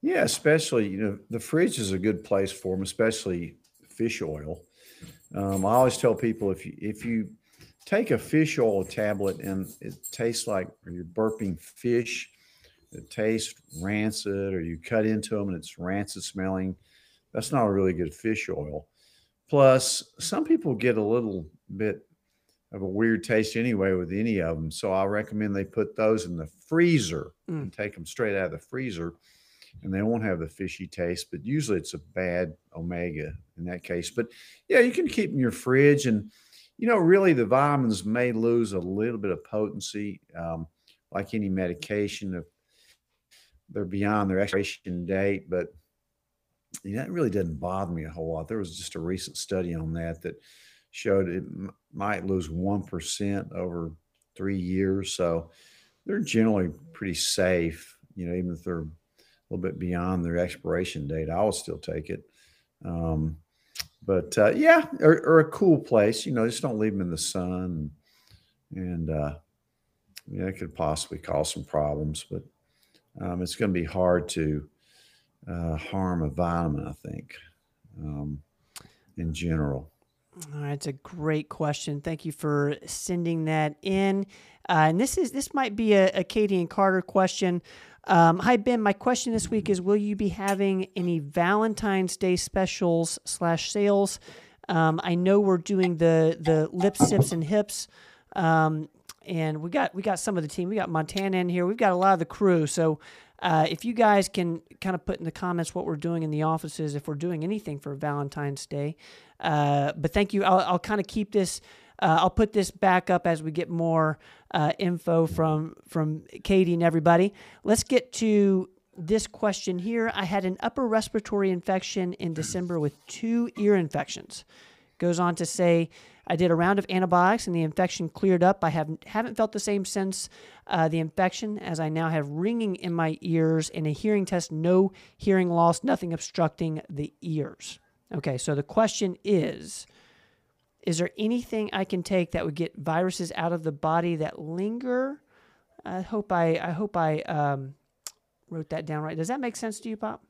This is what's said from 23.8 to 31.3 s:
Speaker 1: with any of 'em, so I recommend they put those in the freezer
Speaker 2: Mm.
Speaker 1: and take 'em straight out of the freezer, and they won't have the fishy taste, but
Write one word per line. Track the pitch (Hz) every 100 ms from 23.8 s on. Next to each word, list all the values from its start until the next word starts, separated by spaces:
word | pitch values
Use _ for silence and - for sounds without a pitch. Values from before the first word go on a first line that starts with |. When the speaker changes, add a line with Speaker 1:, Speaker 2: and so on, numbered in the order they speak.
| 95
Speaker 1:
with | 92 87
any | 98 113 101
of | 82 80
'em, | 80
so | - 104
I | 95 98
recommend | 104 107 107 107 98
they | 98
put | - 104 -
those | 110 110 87
in | 87
the | 78
freezer | _ _ 160 175 160 95 82 73 _ -
Speaker 2:
Mm. | 160
Speaker 1:
and | 131
take | - 104 95
'em | 80
straight | - 110 98
out | 90
of |
the | 80
freezer, | _ 127 131 87 85 - _ _ _ _ - -
and | 101
they | 95
won't | 107 117
have | 110 87
the | 80
fishy | - 92 - 92
taste, | - 87 90
but | -